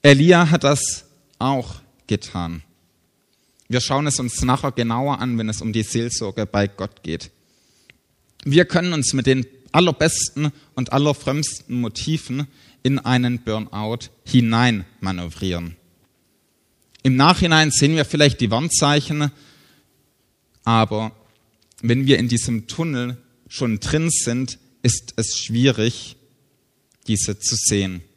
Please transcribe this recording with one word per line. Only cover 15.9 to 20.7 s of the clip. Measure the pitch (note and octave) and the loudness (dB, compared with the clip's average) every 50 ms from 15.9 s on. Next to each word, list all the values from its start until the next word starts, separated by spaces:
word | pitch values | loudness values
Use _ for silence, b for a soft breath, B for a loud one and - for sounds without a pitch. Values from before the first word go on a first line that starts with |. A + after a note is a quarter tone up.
| _ _ _ _ _ _ _ _ _ _ _ _ _ _ _ _ _ _ _ _ _ _ | _ _ _ _ _ _ _ _ _ _ _ _ _ _ _ _ _ _ _ _ _ _
Im | _ C3+ B2+ | _ 0 4
Nachhinein | B2+ C#3 E3 F3+ - F#3 E3+ D#3+ D#3 D#3 D3+ | 6 6 6 6 4 4 4 4 4 4 2
sehen | - - C#3+ C#3+ D#3+ | 2 2 2 2 2
wir | D#3+ C#3 | 0 0
vielleicht | - - D3 D3 C#3+ - - | -2 2 4 4 4 4 2
die | B2+ G2+ | -2 -2
Warnzeichen, | A2+ A#2+ D#3 E3 - - D3+ C#3+ D3 C#3+ C#3 - D#3 D3+ D3 C#3+ b b b b b b b b b b b b _ _ _ _ _ _ _ _ _ _ _ _ _ _ _ | 0 -2 -2 -2 0 0 2 2 2 0 -2 -4 -4 -4 -4 -4 b b b b b b b b b b b b _ _ _ _ _ _ _ _ _ _ _ _ _ _ _
aber | A#2 | 2